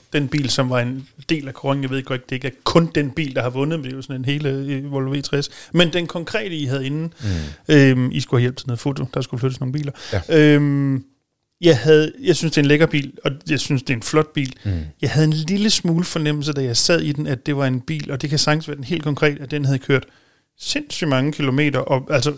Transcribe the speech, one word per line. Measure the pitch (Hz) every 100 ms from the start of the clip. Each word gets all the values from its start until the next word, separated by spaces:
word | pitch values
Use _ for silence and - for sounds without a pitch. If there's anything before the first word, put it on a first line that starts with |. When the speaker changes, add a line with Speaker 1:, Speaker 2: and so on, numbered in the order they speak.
| _
Speaker 1:
den | 156 139
bil, | 151 131
som | - 127
var | 127
en | 120 131 143 - -
del | 160 135
af |
kåringen. | 123 139 139
Jeg | 135
ved | 131
godt, | - 127 -
det | 127
ikke | 135
er | -
kun | - 170 165 160
den | 143
bil, | 131 147 131
der |
har | 123
vundet, | 127 143 165
men | 131
det |
er | 131
jo |
sådan | 127 131
en | 127
hele, | 143 147
øh, | 135 139 135 143
Volvo | 139 135
V | 143
tres. | 139 143 143 - -
Men | 165 175
den | 175 170
konkrete, | 175 160 214 208 160
I | 139
havde | 135 131
inden, | 147 165 -
Speaker 2:
Mm. | 110 87 76 76 - 151
Speaker 1:
øhm, | 139 127 127
I | 147
skulle | 131 127
have |
hjælp | 123 131
til | -
noget | 117
foto, | 143 139 131
der | -
skulle | 131 127
flyttes | 131 131
nogle | 127
biler. | 135 143 - -
Speaker 3:
Ja. | 101 -
Speaker 1:
Øhm, | 160 151 147 147 139 139 135 131 _ _ _ _ _
jeg | 170 131
havde, | 156 156 156 -
jeg | 262 160
synes, | 165
det | 156
er |
en | 143
lækker | 147 165
bil, | 151 139 -
og | - 139 -
jeg | 139
synes, | - 143
det | -
er | 120
en |
flot | - 156 156
bil. | - 131 - 104
Speaker 2:
Mm. | 87 76 -
Speaker 1:
Jeg | -
havde | 147 156
en |
lille | 156 156 196 214
smule | - 175 165 180
fornemmelse, | 165 151 151 147
da | 143
jeg | 131 117
sad | - 170
i | 156
den, | 143 151
at | 135 -
det | 143
var | 135
en | 127
bil, | - 156 143
og | 139
det | 147
kan | 147
sagtens | - 151 156
være | 143
den |
helt | 127 165
konkret, | 147 139 151 147
at | 135
den | 147 135
havde | 135
kørt | - 135 - _ _ _ _ _
sindssygt | - 285 294 - 165
mange | 131 143
kilometer, | 147 139 131 151 131
og, | - 135 135
altså, | 147 135